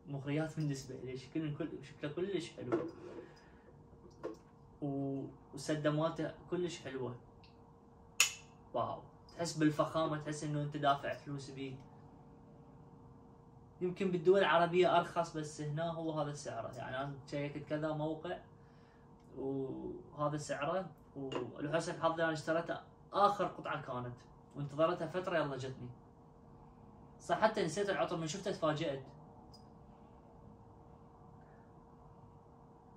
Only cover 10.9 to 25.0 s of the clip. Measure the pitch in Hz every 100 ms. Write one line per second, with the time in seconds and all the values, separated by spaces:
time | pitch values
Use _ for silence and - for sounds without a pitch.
10.9 | 143 - - - 139 127 135 135 127 -
11.9 | - - - - - - - - - -
12.9 | - - - - - - - - - 180
13.9 | 180 190 175 165 196 185 165 170 175 175
14.9 | 170 175 - 165 156 151 - 151 151 170
15.9 | 165 160 151 147 147 127 113 - 123 110
16.9 | 131 143 139 - - 143 151 143 151 156
17.9 | 151 151 160 175 - - - - - -
18.9 | - - - - 135 135 135 135 131 127
19.9 | 117 - 147 147 147 - - 143 180 180
20.9 | - - 139 135 127 120 - 147 160 165
21.9 | 156 165 160 165 156 - 160 - - -
22.9 | - - - 202 202 170 - 160 151 139
23.9 | 123 123 120 - - - - 143 143 165
24.9 | 175